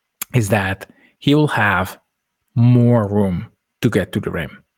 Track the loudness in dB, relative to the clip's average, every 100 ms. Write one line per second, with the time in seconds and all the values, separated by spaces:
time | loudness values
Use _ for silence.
0 | _ -18 -4 -2 0 -2 -2 -8 -12 _
1 | _ _ 0 2 2 0 0 -2 -4 -10
2 | _ _ _ _ _ 2 4 4 4 2
3 | 0 0 0 -2 -8 _ _ -4 -2 0
4 | -2 -6 -6 -8 -10 -14 _